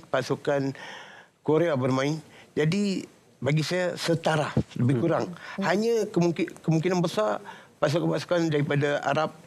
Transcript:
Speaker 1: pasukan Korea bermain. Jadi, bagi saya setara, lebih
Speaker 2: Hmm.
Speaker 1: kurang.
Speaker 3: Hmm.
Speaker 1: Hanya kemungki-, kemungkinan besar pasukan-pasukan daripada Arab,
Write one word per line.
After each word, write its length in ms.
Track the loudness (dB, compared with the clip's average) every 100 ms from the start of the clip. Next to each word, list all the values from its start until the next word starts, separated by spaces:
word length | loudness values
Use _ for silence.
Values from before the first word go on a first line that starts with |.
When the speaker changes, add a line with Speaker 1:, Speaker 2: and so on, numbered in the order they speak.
Speaker 1:
pasukan 720 | -2 -4 -2 -4 0 0 0 -6 -12 -16 -18 -20 -20 _
Korea 320 | 0 2 2
bermain. 480 | 2 2 2 0 -2 -8 -20 -8
Jadi, 560 | 0 2 2 0 -2 -6 -18 _ -6
bagi 260 | 0 0
saya 340 | 0 0 -2 -2
setara, 560 | 0 0 2 0 0 -2 -4 0
lebih 180 | 2
Speaker 2:
Hmm. 100 | 2
Speaker 1:
kurang. 220 | 2 0 -2 -8 -14 -4
Speaker 3:
Hmm. 100 | 0
Speaker 1:
Hanya 280 | 0 2 0 0
kemungki-, 560 | 2 2 2 -4 -4
kemungkinan 400 | 0 0 2 0
besar 400 | 0 0 -2 -2 -8 -18 -16 -2
pasukan-pasukan 760 | 0 2 0 -2 0 0 2
daripada 480 | 2 2 2 2 0
Arab, 320 | 0 0 0 -4